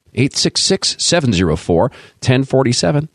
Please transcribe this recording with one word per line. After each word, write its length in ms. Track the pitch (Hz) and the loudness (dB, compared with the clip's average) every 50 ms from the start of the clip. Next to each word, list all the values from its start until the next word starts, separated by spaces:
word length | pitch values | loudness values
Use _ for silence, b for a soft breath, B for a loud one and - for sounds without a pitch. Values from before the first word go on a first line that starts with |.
| _ _ - | _ _ -4
eight 200 | - 131 139 - | -2 -2 -2 -2
six 260 | - - 170 - - - | -2 -4 -2 -2 -2 -2
six, 340 | - 190 190 - - - - | 0 -2 -2 -2 -4 -6 -4
seven 340 | - - 170 175 147 123 101 | -2 -2 0 0 0 0 2
zero 240 | 85 95 80 80 | 2 2 2 0
four, 340 | 82 - - 87 80 101 131 B B B B B B | -2 0 0 2 2 2 0 B B B B B B
ten 240 | - - 123 127 135 | 0 0 2 2 2
forty-seven. 640 | - - 131 131 117 120 - - 170 151 147 151 - _ | 0 0 0 2 2 0 0 0 0 0 0 -2 -4 _